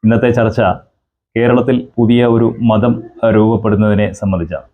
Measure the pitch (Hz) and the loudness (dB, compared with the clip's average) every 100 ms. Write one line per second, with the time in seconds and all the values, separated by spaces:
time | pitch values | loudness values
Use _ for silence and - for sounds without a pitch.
0 | 110 117 127 120 113 110 101 - _ _ | 2 2 2 0 0 0 -2 -2 _ _
1 | _ _ _ 113 120 123 123 127 - - | _ _ _ -2 0 0 0 -4 -4 -2
2 | 113 120 120 117 117 - 117 107 120 113 | 0 2 2 2 0 0 0 2 0 -2
3 | - - 113 107 110 110 107 104 107 101 | -8 -4 0 2 2 0 0 0 0 0
4 | 104 90 101 95 82 80 - | -2 -4 -6 -4 -6 -10 -14